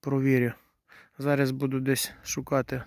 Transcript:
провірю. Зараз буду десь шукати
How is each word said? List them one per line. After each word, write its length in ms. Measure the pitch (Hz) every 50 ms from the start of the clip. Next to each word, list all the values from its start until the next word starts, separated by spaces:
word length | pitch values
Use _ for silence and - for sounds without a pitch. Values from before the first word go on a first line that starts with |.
провірю. 520 | - 143 139 135 131 135 135 127 123 120 113 - _ _ _ _ _ _ - - - _ _ _
Зараз 320 | 135 143 147 139 139 131
буду 300 | 131 131 139 135 131 131
десь 320 | 131 135 135 127 - - - - -
шукати 580 | - - - 131 - 143 135 127 - - 131 110